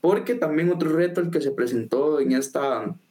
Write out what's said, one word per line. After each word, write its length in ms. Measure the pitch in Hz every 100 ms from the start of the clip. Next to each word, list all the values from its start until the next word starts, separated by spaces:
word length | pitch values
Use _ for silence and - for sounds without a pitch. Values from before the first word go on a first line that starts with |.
Porque 340 | 170 202 -
también 380 | 240 160 151 175
otro 200 | 175 160
reto 280 | 160 175 180
al 100 | 170
que 100 | 165
se 120 | 135
presentó 680 | 139 120 123 110 123 147 151
en 140 | 135
esta 640 | 131 135 143 139 117 110 175 _